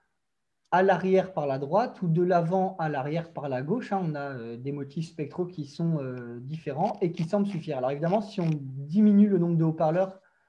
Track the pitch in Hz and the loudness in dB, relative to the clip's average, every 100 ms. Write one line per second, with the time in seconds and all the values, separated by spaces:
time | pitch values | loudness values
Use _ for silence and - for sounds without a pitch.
0 | _ _ _ _ _ _ - 175 196 175 | _ _ _ _ _ _ 0 2 4 4
1 | 185 185 180 - 143 135 139 185 247 - | 4 4 2 -4 -4 -2 0 0 0 -2
2 | 180 160 180 175 165 190 185 190 156 143 | 0 2 4 4 2 0 0 -2 -4 -2
3 | 139 165 165 - 147 127 135 - - 196 | -4 -4 -6 -10 -6 -4 -2 -4 -2 -4
4 | 170 147 143 127 113 117 135 143 139 170 | -2 -4 -6 -8 -10 -10 -8 -8 -8 -8
5 | 160 - 147 - 175 160 139 - 170 160 | -8 -8 -10 -6 -8 -6 -12 -4 -2 -2
6 | 131 127 120 120 131 160 - 135 202 - | -4 -8 -10 -12 -10 -10 -8 -4 -4 -2
7 | 175 170 160 202 202 185 156 135 127 143 | -4 -2 -2 0 0 -2 -6 -4 -2 -2
8 | 165 208 202 - 165 151 135 131 143 185 | 0 0 -2 -4 -2 -2 -4 -10 -2 4
9 | 214 202 208 190 170 165 165 160 160 170 | 6 8 8 6 2 2 2 2 2 2
10 | 190 - _ _ | 0 -4 _ _